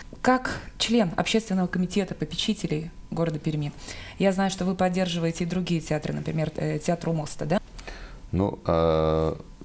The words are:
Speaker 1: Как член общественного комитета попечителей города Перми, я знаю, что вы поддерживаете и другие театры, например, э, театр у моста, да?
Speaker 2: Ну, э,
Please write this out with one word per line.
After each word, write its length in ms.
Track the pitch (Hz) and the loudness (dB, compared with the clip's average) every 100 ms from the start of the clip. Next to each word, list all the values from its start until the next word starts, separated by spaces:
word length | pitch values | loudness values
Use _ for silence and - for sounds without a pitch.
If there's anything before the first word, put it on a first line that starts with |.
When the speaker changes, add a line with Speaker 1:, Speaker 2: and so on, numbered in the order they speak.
| - - | -14 0
Speaker 1:
Как 380 | 247 254 254 - - - | 4 4 2 -8 -8 -4
член 360 | - 233 185 - | 2 4 4 2
общественного 500 | 180 220 - 190 180 | 2 2 2 0 0
комитета 480 | 180 180 202 185 | 0 0 0 0
попечителей 760 | - 147 - - 214 160 151 165 - - | -4 -6 -2 0 0 0 -2 -4 -12 -6
города 280 | 160 165 151 | -2 0 0
Перми, 340 | 160 151 147 - - - - - | -2 -2 -4 -8 -12 -12 -10 2
я 140 | 196 | 2
знаю, 180 | 185 196 | 4 0
что 160 | 185 185 | 2 0
вы 80 | |
поддерживаете 680 | 185 185 180 180 170 165 165 | 2 2 2 0 0 0 0
и 20 | 170 | 0
другие 340 | 180 180 165 | 0 0 0
театры, 320 | - 151 147 | 2 -2 -2
например, 400 | 147 151 160 156 - | -4 -2 -2 -2 -2
э, 220 | 151 156 | -2 0
театр 300 | - 170 - | 0 0 0
у 40 | |
моста, 320 | 165 147 - 147 | -2 -2 -2 0
да? 140 | 185 - - - - - - - | 0 -2 -16 -14 -14 -14 -16 -4
Speaker 2:
Ну, 260 | 87 101 - - | 0 0 0 2
э, 680 | 82 82 80 78 80 80 - - - | 4 6 4 4 4 2 -2 -10 -18